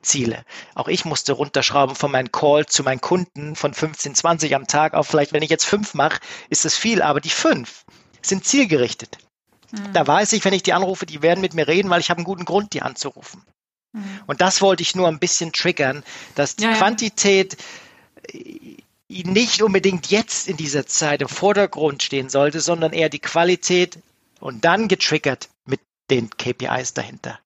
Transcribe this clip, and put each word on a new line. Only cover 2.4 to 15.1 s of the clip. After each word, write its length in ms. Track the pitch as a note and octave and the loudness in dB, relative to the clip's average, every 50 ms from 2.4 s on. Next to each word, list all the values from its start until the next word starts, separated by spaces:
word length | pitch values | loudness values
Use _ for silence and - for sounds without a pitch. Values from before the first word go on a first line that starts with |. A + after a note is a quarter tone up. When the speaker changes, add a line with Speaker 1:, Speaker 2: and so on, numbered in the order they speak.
| - D3 C#3+ D3+ D3+ | 4 4 4 4 4
Speaker 1:
zu 180 | - - - C#3 | 2 -2 -2 0
meinen 160 | C3+ C3 B2 | -2 -2 -2
Kunden 560 | - - F3 F#3 F3+ - _ C#3 D3 D3+ D#3 | 0 0 0 0 0 -4 _ -12 -12 -10 -8
von 180 | - - C#3+ C#3 | -4 -4 -4 -2
fünfzehn, 420 | - - D#3 D3+ - - D3 C3+ | -2 -4 -4 -4 -8 -10 -4 -4
zwanzig 400 | - - E3+ E3+ D#3+ D#3 D3+ C#3+ | 0 2 2 2 2 2 0 0
am 120 | C3+ C3+ | -2 0
Tag 280 | - - D3 D#3 D#3 - | 0 2 2 2 2 2
auf, 120 | D#3+ D3 | 0 0
vielleicht 240 | - - D3+ C#3+ - | 2 2 2 2 2
wenn 120 | - D3 D3+ | 0 -2 2
ich 80 | D3 | 2
jetzt 160 | D#3+ D#3 - | 0 0 2
fünf 260 | - - G#3 G#3+ - - | 0 0 0 -2 -4 0
mache, 260 | D3+ C#3+ D#3 - C#3+ - - - - - _ | 2 2 2 2 -2 -8 -12 -18 -18 -8 _
ist 160 | D3+ C#3 - | -2 0 0
das 100 | D#3+ - | 0 0
viel, 260 | - - A3 A#3 F3+ D#3 | 0 0 2 2 2 2
aber 180 | D3+ C#3+ D3 | 2 2 0
die 80 | - E3 | -2 -4
fünf 560 | - - - E4 D4+ C#3 A#2+ - - - _ _ _ _ _ _ _ _ - | -4 0 2 2 2 2 -2 -10 -16 -20 _ _ _ _ _ _ _ _ -4
sind 220 | - G3 F#3+ - | -4 -4 -2 -2
zielgerichtet. 760 | - - C#4 C4+ G3 D#3 C#3 B2 A2+ - _ - - - - _ _ _ _ _ _ _ _ _ _ | 0 2 2 4 4 4 2 2 0 -2 _ -12 -16 -16 -20 _ _ _ _ _ _ _ _ _ _
Speaker 2:
Mhm. 220 | - G#3 G3+ G3+ F#3+ | -12 -12 -10 -2 0
Speaker 1:
Da 120 | F3 D3+ | 0 2
weiß 280 | C3+ D3 F3 G#3 - A3+ | 4 4 4 4 2 0
ich, 100 | G#3 - | 0 2
wenn 100 | G3 F#3+ | 2 0
ich 100 | F#3 - | 2 0
die 100 | F#3 E3 | 2 2
anrufe, 320 | F3+ F#3+ F#3 F#3+ - G3 | 2 0 0 -4 -6 -8
die 160 | E3 D#3 D3+ | -12 -8 0
werden 180 | D3 E3 F3 F#3+ | 2 2 4 4
mit 140 | F#3 F#3 - | 0 -2 0
mir 140 | E3 D3+ | 0 0
reden, 240 | D3+ E3 F#3 G3+ F#3+ | 2 2 2 2 2
weil 100 | F3 F3 | 2 2
ich 80 | E3+ - | 0 -2
habe 80 | F3 | -6
einen 80 | F3 E3+ | -6 -6
guten 200 | E3+ G3 F3 F3+ | -6 -6 -8 -6
Grund, 280 | E3+ E3+ G3+ G#3 G#3 - | 0 0 0 0 -2 -8
die 80 | D3 | -6
anzurufen. 600 | - B2+ C3 - - C#3 - - - - - F#2 _ _ _ _ _ _ _ _ _ _ - | -6 -6 -8 -8 -10 -10 -10 -12 -20 -20 -20 -20 _ _ _ _ _ _ _ _ _ _ -14
Speaker 2:
Mhm. 260 | A3 G3+ G3 G3 - - | -12 -12 -12 -14 -14 -8
Speaker 1:
Und 160 | - C#3+ - | -8 0 2
das 200 | F3+ F#3+ F#3+ - | 2 2 2 4
wollte 200 | G3 G3 F#3+ E3+ | 4 4 2 2
ich 140 | E3 - - | 0 -4 -2
nur 120 | F#3 F#3 | 2 0
ein 120 | E3+ | 0